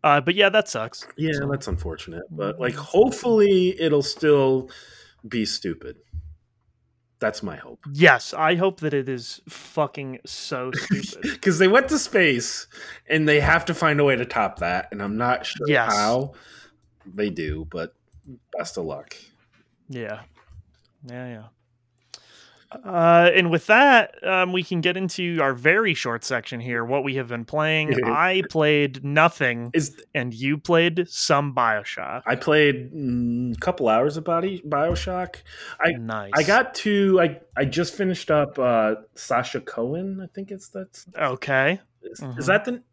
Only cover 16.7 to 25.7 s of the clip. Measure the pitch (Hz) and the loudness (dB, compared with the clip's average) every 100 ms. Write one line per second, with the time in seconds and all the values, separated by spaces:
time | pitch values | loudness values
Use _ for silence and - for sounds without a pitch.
16.7 | _ _ _ 95 95 104 85 78 78 80 | _ _ _ -16 -4 -4 -2 -6 -6 -8
17.7 | 85 82 _ _ - - 123 _ 87 - | -8 -10 _ _ -20 -20 -20 _ -10 -8
18.7 | - 80 71 - - - _ _ _ _ | -8 -8 -10 -14 -20 -20 _ _ _ _
19.7 | _ _ 127 107 104 - _ _ - _ | _ _ -10 -10 -12 -16 _ _ -20 _
20.7 | _ _ _ 131 123 127 113 110 _ _ | _ _ _ -16 -14 -12 -14 -18 _ _
21.7 | _ _ _ _ - _ - - _ _ | _ _ _ _ -20 _ -20 -20 _ _
22.7 | - 220 175 170 170 175 185 175 165 - | -18 -6 2 6 8 8 6 4 0 4
23.7 | 220 285 240 - - - 185 185 185 175 | 6 8 6 4 -6 -2 0 0 -2 -2
24.7 | 180 175 180 185 - 175 170 139 123 135 | 0 0 -2 -4 -4 -4 0 0 2 2